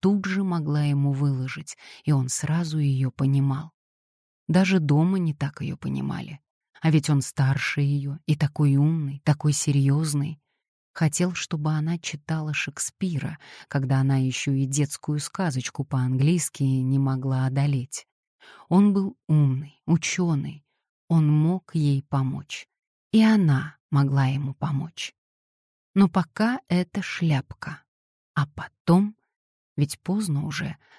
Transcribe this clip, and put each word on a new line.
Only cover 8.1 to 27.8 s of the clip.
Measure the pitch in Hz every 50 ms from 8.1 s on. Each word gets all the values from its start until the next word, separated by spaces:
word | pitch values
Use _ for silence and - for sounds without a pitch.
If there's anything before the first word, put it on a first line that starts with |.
| 143 156 _
и | - 151
такой | 147 151 143 - - 151 143 139
умный, | 139 143 151 165 165 151 139 139 143 -
такой | - 147 147 - 151 143
серьёзный. | - - 151 139 143 139 139 139 147 160 156 143 143 139 151 156 - _ _ _ _ _ _ _ _ _ _ -
Хотел, | - 165 151 - - 180 180 175
чтобы | - - - - 156 147 156 156
она | 156 151 160 170 170
читала | 170 - - 147 _ - 160 160 156 151 147
Шекспира, | - - - 147 - - - - - 196 185 170 135 131 - 156 - - - - - - -
когда | - 143 135 127 135 135
она | 135 135 139
ещё | 135 131 131 127 - - 143 139
и | 135 139
детскую | 131 135 147 147 147 - - - - 151 147
сказочку | - - - - 190 170 131 131 123 - - - 139
по-английски | - - 131 127 127 131 131 139 151 175 175 151 - - - 139
не | 135 131 131 127 131 135 135
могла | 135 135 131 131 131 135 131 131 131
одолеть. | 131 131 139 139 147 139 131 123 - - - - _ _ _ _ _ _ _ _ - - - - -
Он | 170 185 202 208 196
был | 202 190 196 - _ _ -
умный, | 156 151 147 135 131 131 151 147 - _ _
учёный. | - 170 160 - - - - 180 170 160 139 - 143 139 147 _ _ _ _ _ _ _ _ _ -
Он | 165 165 151 151
мог | 151 151 151 165 180 185 - _ -
ей | 165 151 147 143 135 -
помочь. | - - 139 135 131 135 139 143 - - - - _ _ _ _ _ _ _ _ _ -
И | 220 220
она | 220 226 208 185 156 139 131 139 156 - _ _ -
могла | - 139 139 135 135 139 135
ему | 131 135 139 147 139 135
помочь. | - - 156 147 135 151 165 - - - - - _ _ _ _ _ _ _ _ _ _ _ _ _ _ _ -
Но | 196 202 175
пока | - 190 170 - - - 214 233 247 - -
это | - 175 180 180 - - 202 180
шляпка. | - - - 175 165 147 135 - - - - - - 151 -